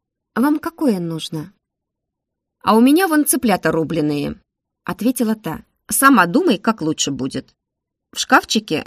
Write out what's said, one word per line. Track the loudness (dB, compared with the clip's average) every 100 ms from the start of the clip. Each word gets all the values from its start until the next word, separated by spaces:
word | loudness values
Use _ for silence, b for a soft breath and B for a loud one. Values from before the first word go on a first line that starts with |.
| _ _ _ -2
Вам | 0 0
какое | -4 -4 -2 -2
нужно?» | -4 -8 -10 -12 -12 _ _ _ _ _ _ _ _ _ _ _
«А | 2 4
у |
меня | 6 4 2
вон | 0 0
цыплята | -2 0 0 0
рубленые», | -2 -2 -2 -2 -2 -6 -10 _ _ _ _ -14
ответила | -4 -2 -2 -2 -4
та. | -6 -12 -16 _ -8
«Сама | 2 4 6 4
думай, | 2 0 0
как | -2 -4
лучше | -4 -4 -4
будет. | -6 -8 -8 -14 _ _ _ _ _ _
В | -10
шкафчике | 0 0 2 -4 -4 -6